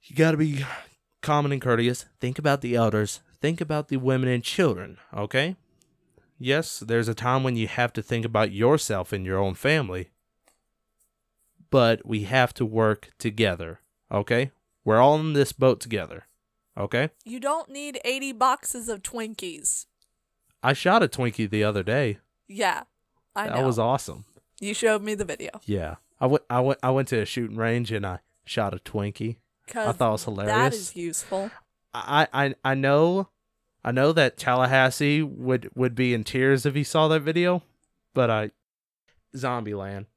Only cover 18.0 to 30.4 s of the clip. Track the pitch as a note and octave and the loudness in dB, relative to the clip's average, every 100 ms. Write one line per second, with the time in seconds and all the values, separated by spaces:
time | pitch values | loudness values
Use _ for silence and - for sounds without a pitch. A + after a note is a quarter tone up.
18 | - C4 C#4 A3+ C4 C4+ - B3 A3+ G3+ | -4 -4 -6 0 0 0 -4 -8 -8 -8
19 | - A#3+ A3 G#3+ F3+ D3+ - - - _ | -8 -8 -8 -8 -12 -6 -6 -6 -10 _
20 | _ _ _ _ _ _ B2 C3+ F3+ A3 | _ _ _ _ _ _ 0 2 4 4
21 | D#3+ - B2 G#2+ G#2+ G#2+ G#2 G2+ F#2 B2+ | 2 0 -2 -2 -2 0 0 0 -2 0
22 | B2+ G2+ _ _ _ G3 G3 E3 - _ | 0 -4 _ _ _ -2 -2 -2 -8 _
23 | _ _ _ G3+ G#3+ A#2+ C3 A2+ A2+ C3+ | _ _ _ -8 -4 0 0 2 0 0
24 | - - - _ _ _ G3+ - A3+ G#3+ | -4 -16 -20 _ _ _ -8 0 2 2
25 | G#3 G#3 F#3 - - - - G2+ D#2 - | -2 -6 -6 -8 -12 -12 -4 -4 -4 -10
26 | _ _ C3 D3 _ B2 C3 C#3 B2+ C3 | _ _ 2 2 _ 0 0 0 0 0
27 | C3 A#2 G2+ B2 A2+ G#2+ A2+ A#2+ A2+ A2 | 0 -2 -2 -6 -6 -2 0 0 -2 -4
28 | G2 F2+ _ _ - - G2+ F#2+ - G#2+ | -6 -8 _ _ -8 -2 -2 -4 -8 -4
29 | G2+ - A2 A#2 _ _ - A#3+ G#3+ A2+ | -4 -6 -8 -8 _ _ -12 -4 -2 0
30 | A#2 G#2+ - G2+ | 0 0 -4 -4